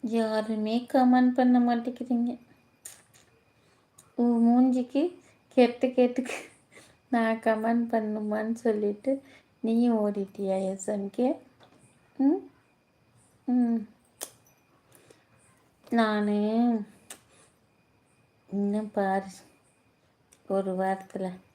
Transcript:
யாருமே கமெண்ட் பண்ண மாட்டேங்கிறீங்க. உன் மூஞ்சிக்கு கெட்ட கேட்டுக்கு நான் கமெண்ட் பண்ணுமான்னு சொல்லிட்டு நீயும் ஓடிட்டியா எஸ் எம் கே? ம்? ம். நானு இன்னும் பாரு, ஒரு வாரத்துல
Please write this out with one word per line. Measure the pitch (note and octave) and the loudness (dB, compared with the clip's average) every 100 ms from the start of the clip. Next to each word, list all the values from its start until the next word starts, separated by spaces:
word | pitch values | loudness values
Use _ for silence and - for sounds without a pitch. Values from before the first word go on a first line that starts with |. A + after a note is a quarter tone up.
| A3+ | -2
யாருமே | A3+ A3 A3 G#3+ G#3+ G#3+ A#3 B3 | -2 -2 -2 -4 -4 -2 -4 0
கமெண்ட் | C4+ B3+ B3 B3+ | 2 4 4 4
பண்ண | B3 B3+ B3 | 4 4 4
மாட்டேங்கிறீங்க. | A#3+ A#3 A#3 B3 A#3 A#3+ A#3+ - _ _ _ _ - - _ _ _ _ _ _ _ _ _ _ _ - | 4 0 -4 -10 -4 -2 -2 -6 _ _ _ _ -20 -20 _ _ _ _ _ _ _ _ _ _ _ -2
உன் | A#3+ A#3 A#3 | 0 4 4
மூஞ்சிக்கு | B3 C4 B3+ B3 C#4 F4 - _ _ _ | 4 4 2 -2 -2 -2 -6 _ _ _
கெட்ட | - A#3+ - B3+ | 4 4 4 -2
கேட்டுக்கு | B3+ B3 B3 B3+ - - _ _ - - _ _ | 2 2 0 -6 -10 -14 _ _ -20 -20 _ _
நான் | A#3+ A3+ A3+ | -2 0 0
கமெண்ட் | A3+ A3 A3 A#3+ A#3 | 0 0 0 0 0
பண்ணுமான்னு | A3+ G#3+ G#3+ G#3 G#3 A3 | -2 -2 -4 -4 -4 -4
சொல்லிட்டு | A3+ A#3+ G#3+ G#3 G#3 - C4+ - - _ _ | -2 0 0 -2 -2 -4 -4 -6 -20 _ _
நீயும் | A3+ A3+ A#3+ A3+ G#3 | -2 2 2 2 0
ஓடிட்டியா | G3+ F#3+ - G3 F#3+ F#3+ | -2 -8 -6 -4 -2 -4
எஸ் | G3 - | -6 -6
எம் | G#3 G3 | -6 -6
கே? | - B3 E4 - _ - _ _ _ _ - | -2 -2 -2 -10 _ -20 _ _ _ _ 0
ம்? | C4+ F#4 - _ _ _ _ _ _ _ _ _ - | 2 2 -4 _ _ _ _ _ _ _ _ _ -2
ம். | B3 A#3+ A3+ G#3 _ _ _ - _ _ _ _ _ _ - _ - _ _ _ _ _ _ - | 0 2 -2 -6 _ _ _ -16 _ _ _ _ _ _ -20 _ -20 _ _ _ _ _ _ -4
நானு | A#3 A3 G#3 G#3 G#3 G#3 A3+ A#3+ A3+ G3+ - _ - _ _ _ _ _ _ _ _ _ _ _ _ _ | 0 2 0 0 0 0 2 0 0 -6 -16 _ -20 _ _ _ _ _ _ _ _ _ _ _ _ _
இன்னும் | G3 G3+ G#3 G#3+ | -4 -2 -2 -4
பாரு, | G#3 G3 F#3+ F#3+ - - _ _ _ _ _ _ _ _ _ _ | -2 0 -2 -4 -18 -20 _ _ _ _ _ _ _ _ _ _
ஒரு | G3 F#3+ F#3 | -4 -2 -4
வாரத்துல | F#3+ F#3+ F#3+ G3+ F#3 F#3 _ | -4 -4 -8 -10 -10 -10 _